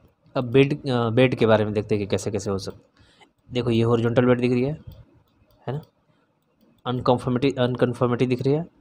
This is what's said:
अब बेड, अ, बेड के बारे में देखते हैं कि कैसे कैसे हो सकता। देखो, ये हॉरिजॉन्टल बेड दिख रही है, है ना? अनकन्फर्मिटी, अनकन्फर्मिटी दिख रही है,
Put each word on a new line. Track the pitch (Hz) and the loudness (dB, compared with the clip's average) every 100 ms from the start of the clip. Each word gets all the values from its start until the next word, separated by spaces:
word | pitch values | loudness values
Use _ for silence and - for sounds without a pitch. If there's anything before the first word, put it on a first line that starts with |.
| _ _ _ 139 | _ _ _ -6
अब | |
बेड, | 123 131 139 147 135 | 0 4 4 0 -4
अ, | 123 117 | -2 0
बेड | 113 131 135 | 4 4 4
के | 110 | 4
बारे | 110 107 | 4 2
में | |
देखते | 104 - 107 | -4 -2 -4
हैं | |
कि | 98 | -2
कैसे | 98 101 | -4 -4
कैसे | 98 104 | -6 -4
हो | 98 | -6
सकता। | 98 - _ _ _ _ _ _ - | -8 -14 _ _ _ _ _ _ -10
देखो, | 123 120 | -6 0
ये | 113 | 0
हॉरिजॉन्टल | 117 120 117 117 123 | 2 2 0 2 2
बेड | 123 | 2
दिख | 123 | 2
रही | 123 | 0
है, | 131 156 - - - _ _ _ _ _ - | -2 -6 -12 -20 -20 _ _ _ _ _ -10
है | |
ना? | 143 - _ _ _ _ _ _ _ _ _ 127 | -10 -12 _ _ _ _ _ _ _ _ _ -8
अनकन्फर्मिटी, | 123 127 123 131 123 139 | -2 0 0 0 -2 0
अनकन्फर्मिटी | - 123 - 127 117 123 120 127 | 0 -2 0 -2 0 -2 0 0
दिख | 123 | 0
रही | 135 | 0
है, | 147 175 _ | -2 -4 _